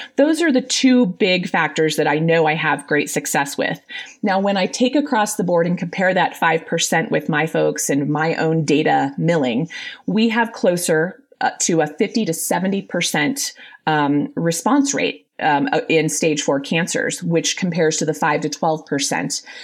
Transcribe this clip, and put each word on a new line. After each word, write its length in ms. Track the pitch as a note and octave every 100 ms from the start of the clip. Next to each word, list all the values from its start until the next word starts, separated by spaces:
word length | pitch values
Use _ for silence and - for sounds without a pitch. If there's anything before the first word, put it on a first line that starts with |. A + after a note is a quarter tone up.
| - -
those 260 | C#4+ D#4
are 80 | E4+
the 100 | B3+
two 460 | B3+ - C4 B3 A3+
big 420 | F3 G3 F#3 F3+
factors 460 | F3+ D#3 - D#3 D3+
that 120 | D3+
I 100 | D3+
know 280 | E3 E3 D#3
I 80 |
have 320 | D#3 D3+ C#3+ -
great 220 | D3 -
success 460 | - - D3+ C#3 -
with. 200 | - E3+ - - - -
Now, 180 | G#3 F#3+
when 160 | G3 G3
I 100 | F#3
take 300 | - B3 D4
across 400 | D4 A#3 G#3 -
the 80 |
board 220 | F3+ F3 E3+
and 120 | F3
compare 340 | E3+ - F#3
that 220 | F#3 E3 -
five 280 | E3 E3 -
percent 440 | E3+ - E3+ -
with 180 | D#3 -
my 180 | D3+ D#3+
folks 440 | D#3+ D#3 D3 -
and 180 | C#3+ C#3+
my 260 | D3 D#3+ -
own 280 | D#3+ E3
data 480 | D3+ D3 D#3 D3 C#3 C#3
milling, 500 | D#3+ E3+ B2+ A#2 E3+ - - - -
we 220 | F#3+ A3+
have 220 | A3 A3+
closer, 720 | - G3+ F3 - D#3+ E3+ - _ _
uh, 100 | - -
to 200 | - E3
a 40 | D3+
fifty 380 | - G3+ A#3
to 80 | G#3+
seventy 480 | E3 - F#3+ F#3+ G3
percent, 680 | F#3+ F3+ E3+ D#3 D3 - - - - - -
um, 460 | D3+ C#3+ D3 C#3
response 580 | - E3+ E3 G#3 C#4+ C#4
rate, 320 | - - - _ -
um, 280 | D3+ C#3+ C#3
uh, 80 | D#3 -
in 200 | D#3+ D#3
stage 340 | - E3 D3
four 160 | - C#3
cancers, 640 | C#3 E3 E3 - - -
which 340 | F3 E3 D#3 -
compares 400 | F3+ E3 D#3 D#3
to 60 |
the 80 | D#3
five 280 | D3+ D#3 D3+
to 80 | D3+
twelve 360 | - E3+ D#3 -
percent, 540 | C#3 C#3 - E3 - - -